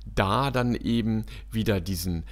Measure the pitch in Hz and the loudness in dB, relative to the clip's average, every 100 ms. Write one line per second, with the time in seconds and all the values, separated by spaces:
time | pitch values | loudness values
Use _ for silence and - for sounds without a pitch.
0 | - 104 98 110 139 127 123 117 - 117 | -6 0 2 4 2 0 0 0 2 2
1 | 110 110 110 - - 113 110 98 87 92 | 2 0 -2 -10 -6 -2 2 2 0 -2
2 | 90 85 82 | -2 -2 -4